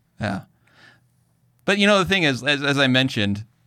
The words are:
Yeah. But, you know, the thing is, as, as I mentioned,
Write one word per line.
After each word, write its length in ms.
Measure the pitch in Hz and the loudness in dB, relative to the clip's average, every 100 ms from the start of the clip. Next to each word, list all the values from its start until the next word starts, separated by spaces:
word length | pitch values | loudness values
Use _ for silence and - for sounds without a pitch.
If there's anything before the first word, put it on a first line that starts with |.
| _ - | _ -10
Yeah. 200 | 110 98 - _ _ _ - _ _ _ _ _ _ _ | -8 -8 -12 _ _ _ -20 _ _ _ _ _ _ _
But, 140 | - 202 | -4 2
you 80 | 202 | 4
know, 140 | 202 | 4
the 40 | |
thing 200 | 175 190 | 2 0
is, 180 | 151 123 | 0 -2
as, 180 | 135 139 | -2 -2
as 160 | 143 139 | 0 0
I 120 | 131 | 2
mentioned, 560 | 127 131 120 101 101 - _ | 2 0 -2 -2 -4 -8 _